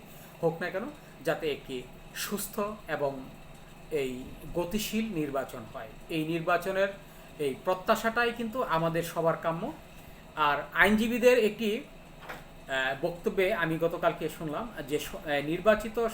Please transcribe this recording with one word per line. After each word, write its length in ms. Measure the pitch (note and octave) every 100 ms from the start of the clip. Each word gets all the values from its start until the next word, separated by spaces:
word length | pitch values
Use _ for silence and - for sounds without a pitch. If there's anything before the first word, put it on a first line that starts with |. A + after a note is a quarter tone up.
| - - - -
হোক 120 | E3 E3
না 80 | F3+
কেন, 140 | F#3+ C4+ - - - D#3+
যাতে 180 | D3 D#3 C3+
একটি 200 | - B2+ - - - -
সুস্থ 300 | - G3+ - A3+ G#3 G#3+ -
এবং 240 | D3 C#3 C3+ C3+ - - - - - -
এই 220 | D3+ C3 B2+ B2+ - D#3
গতিশীল 520 | E3+ E3+ G#3 - G#3+ A3+ E3+
নির্বাচন 420 | C#3+ C3+ B2 B2+ G#2+
হয়। 180 | C3 A2+ - -
এই 120 | E3
নির্বাচনের 680 | D#3 E3 E3 F3 F#3+ F#3+ G3 - - - - -
এই 140 | C#3+ B2+
প্রত্যাশাটাই 680 | F#3 F#3 - A3 A3+ A#3 A#3
কিন্তু 260 | A#3 A3+ B3+ - D#3+
আমাদের 280 | E3 E3 E3
সবার 260 | E3+ E3 D#3
কাম্য। 180 | E3 E3 B3 - - - - - - D#3
আর 200 | D3 C#3+ D#3+ E3
আইনজীবীদের 540 | F#3 G#3+ A3+ A#3+ B3 B3+ G#3+
একটি, 200 | G#3 A3 A#3
আহ, 1160 | - - - - - - - - - C3+ C3 C#3
বক্তব্যে 440 | E3+ E3+ G#3+ G3 F#3
আমি 200 | E3+ E3 D#3+
গতকালকে 480 | E3 E3+ E3 D#3+ D#3+
শুনলাম 360 | - D#3+ D#3 A#3 - C3+
যে 80 | D3
স-, 240 | - G3
আহ, 200 | D#3 C#3+ C#3+
নির্বাচিত 460 | F3 G#3 G#3+ A3 A#3 A3